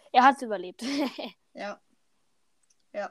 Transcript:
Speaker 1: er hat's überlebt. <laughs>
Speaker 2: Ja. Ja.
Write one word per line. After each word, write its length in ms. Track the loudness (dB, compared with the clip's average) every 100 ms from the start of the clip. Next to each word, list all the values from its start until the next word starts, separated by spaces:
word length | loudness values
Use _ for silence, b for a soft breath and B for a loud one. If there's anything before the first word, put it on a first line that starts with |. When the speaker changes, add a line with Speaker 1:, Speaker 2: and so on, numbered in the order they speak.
| b
Speaker 1:
er 120 | 6
hat's 180 | 6 4
überlebt. 420 | -2 -6 -8 -10 -6
<laughs> 480 | -4 -4 -6 -12 -16 _
Speaker 2:
Ja. 260 | -12 -12 -12 _ _ _ _ _ _ _ _ _ _ _
Ja. 160 | -10 -10